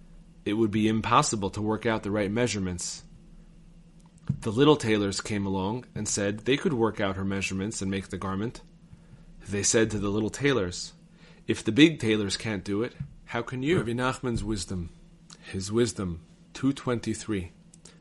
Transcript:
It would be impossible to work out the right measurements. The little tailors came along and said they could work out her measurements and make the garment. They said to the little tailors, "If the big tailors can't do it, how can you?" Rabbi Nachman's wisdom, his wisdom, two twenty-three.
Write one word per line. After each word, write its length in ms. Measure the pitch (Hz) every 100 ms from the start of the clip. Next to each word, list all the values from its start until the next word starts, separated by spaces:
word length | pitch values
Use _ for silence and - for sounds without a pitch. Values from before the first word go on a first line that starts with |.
| - - - -
It 100 | -
would 180 | 107 110
be 180 | 107 107
impossible 600 | 110 107 120 151 110 95
to 100 | 104
work 240 | 107 107 117
out 180 | 110
the 80 | 104
right 200 | 107 98
measurements. 720 | 110 123 104 92 87 - - - - - - - - - - - - - - - -
The 100 | 117
little 240 | 104 147 147
tailors 460 | 110 107 101 98
came 260 | - 104 98
along 380 | 95 95 120 - -
and 120 | 104
said 340 | - 101 107 -
they 100 | 139
could 160 | 196
work 300 | 127 110 -
out 140 | 98 92
her 100 | 98
measurements 560 | 98 95 95 101 -
and 80 | 98
make 200 | 95 92
the 80 | 92
garment. 440 | 95 95 113 - - - - - - - - - -
They 140 | 101
said 260 | 95 117 110
to 80 | 107
the 140 | 101
little 180 | 104 107
tailors, 640 | - 139 123 90 - - - - - - - -
"If 160 | 107
the 80 | -
big 280 | 110 165 151
tailors 380 | 113 107 101 -
can't 260 | 113 101
do 200 | 90 101
it, 100 | 120 - 139 - -
how 160 | 120
can 220 | 117 127
you?" 140 | 135 170
Rabbi 160 | 117
Nachman's 500 | 117 127 127 131 110
wisdom, 480 | 101 104 - 95 82 - - - - -
his 300 | - 95 95
wisdom, 480 | 110 120 - 92 82 - - -
two 180 | - 135
twenty-three. 800 | 143 - 120 110 107 - 101 85 - - - - -